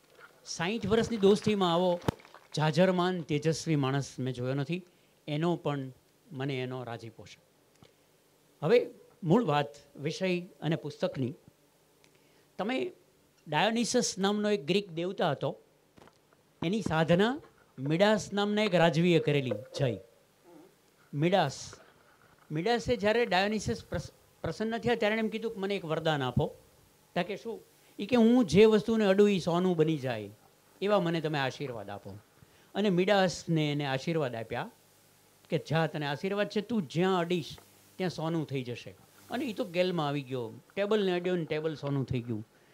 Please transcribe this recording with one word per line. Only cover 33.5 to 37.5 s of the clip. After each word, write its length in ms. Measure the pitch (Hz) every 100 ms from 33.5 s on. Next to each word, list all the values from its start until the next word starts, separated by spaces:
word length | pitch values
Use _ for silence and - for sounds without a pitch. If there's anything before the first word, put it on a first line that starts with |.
| 160 151
એને 140 | 147 143
આશીર્વાદ 500 | 135 - 165 131 113
આપ્યા. 360 | 110 120 208 - _ _ _ _ _ _ -
કે 60 | 170
"જા, 300 | - 160 156
તને 200 | 151 143
આશીર્વાદ 420 | 143 190 202 202
છે, 120 | 214
તું 260 | 202 226 147
જ્યાં 320 | 165 185 185
અડીશ 380 | 170 180 -